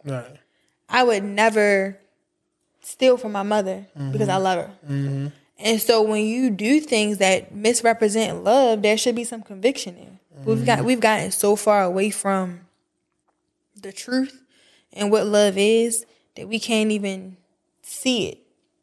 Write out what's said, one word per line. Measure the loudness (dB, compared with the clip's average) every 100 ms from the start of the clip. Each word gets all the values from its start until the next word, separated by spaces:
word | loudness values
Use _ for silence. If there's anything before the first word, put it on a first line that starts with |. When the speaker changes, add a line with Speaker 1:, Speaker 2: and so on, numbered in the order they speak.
Speaker 1:
Right. | -10 -10 -10 -20 _ _ _ _ _
Speaker 2:
I | 2
would | 2 0
never | -2 0 2 4 2 2 -2 -8 _ _ _ _ _ _ _ _
steal | -20 2 4 4
from | 0
my | -6
mother | 0 0 0 -6 -12 -10 -6
because | -2 0
I |
Speaker 1:
Mm-hmm. | 2
Speaker 2:
love | 0 0 -4
her. | -14 -8
Speaker 1:
Mm-hmm. | -4 -4 -4 -6 -10 _ _
Speaker 2:
And | -2 0
so | 2 4
when | 2 0 -2
you | 0 -2
do | 0 2 2
things | 2 0 0 2
that | 2 2 -2 -2
misrepresent | 0 2 2 2 0 0 -2 -2
love, | 2 4 4 2
there | 2 2
should | 0 -2
be |
some | -6 -12
conviction | -16 -2 -2 -2 -8 -14
in. | -20 -20 _ -10 -2
We've | 0 0
got, | 0
Speaker 1:
Mm-hmm. | 2
Speaker 2:
we've | 2
gotten | 2 2 -2
so | -2 0 2
far | 2 2
away | 2 0 -2
from | -2 -2 -2 -4 -10 -20 _ _ _ _ _ _ _ _ _ _ -20
the | -18
truth | -16 -4 -2 -2 -8 _ _ _ _ _
and | -6 0
what | 2 4
love | 4 4 2
is | 2 4 2 -2 -8 _ _ -18
that | -8
we | -8
can't | -2 0 0
even | -2 -4 -8 -14 -20 _ _ _ _
see | -16 -6 -2 -2 -4
it. | -8 _ _ _ _